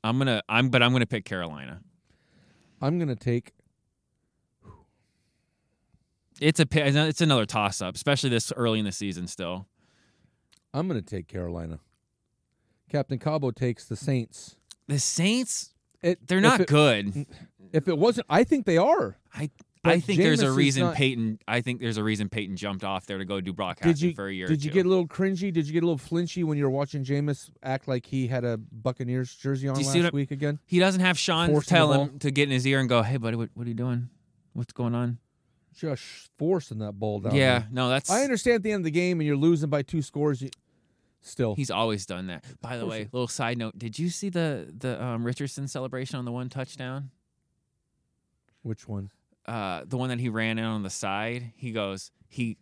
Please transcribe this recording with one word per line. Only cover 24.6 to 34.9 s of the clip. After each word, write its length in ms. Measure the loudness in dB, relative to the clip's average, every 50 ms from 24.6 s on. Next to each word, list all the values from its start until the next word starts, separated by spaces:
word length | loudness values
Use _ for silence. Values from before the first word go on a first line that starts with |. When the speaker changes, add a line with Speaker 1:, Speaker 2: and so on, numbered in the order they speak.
| -2
Speaker 2:
you 60 | 0
Speaker 1:
two. 40 | 0
Speaker 2:
get 120 | 2 2
a 20 | 4
little 180 | 2 2 0 -2
cringy? 440 | -2 -2 -2 -2 0 -2 -4 -2 0
Did 140 | -2 -2
you 60 | 0 0
get 100 | 0 0
a 20 |
little 120 | 0 0 -2
flinchy 440 | -4 -4 -4 -2 -2 -4 -4 -4 -2
when 140 | -2 0 0
you 60 | 0
were 60 | 0
watching 340 | 0 -2 -4 -4 -4 -8 -4
Jameis 460 | -2 -2 -2 0 -2 -4 -6 -8 -20 _ _ -6
act 240 | -4 -4 -4 _ -4
like 160 | -4 -4 -4
he 200 | -4 -4 -2 -2
had 180 | 0 -2 -2 0
a 140 | 0 -2 -2
Buccaneers 760 | -6 -10 -16 -4 -4 -4 -4 _ -4 -2 -2 -2 -2 -4 -8
jersey 320 | -6 -2 -2 -2 0 0 -2
on 60 | 0
Speaker 1:
Do 40 | 0
you 40 | 0
see 140 | 2 2 2
Speaker 2:
last 60 | 2
Speaker 1:
what 80 | 2 2
I 20 |
Speaker 2:
week 140 | 0 -2 -2 -4
again? 260 | -4 -2 -2 -4 -4 _
Speaker 1:
He 120 | _ 4 4
doesn't 200 | 4 6 4 4
have 160 | 4 4 4 2
Sean 300 | 2 0 2 2 4 4
Speaker 2:
Forcing 100 | 4 4 4 6 6
the 60 | 6
Speaker 1:
tell 140 | 8 8 6
Speaker 2:
ball? 100 | 4 2
Speaker 1:
him 120 | 0 -4 -4
to 120 | -2 0 4
get 120 | 4 2
in 60 | 4
his 160 | 4 2 2
ear 140 | 2 2 2
and 80 | 2 4
go, 140 | 4 4 4
"Hey, 140 | 4 0
buddy, 200 | -2 -2 -2 -2
what, 140 | -2 -4 -6 _
what 100 | -10 -8
are 20 | -6
you 60 | -6
doing? 340 | -4 -4 -2 -2 -2 -4 -6 _ _ _ _ _ _ _ _ _
What's 200 | -8 -8 -8 -6
going 220 | -4 -2 -2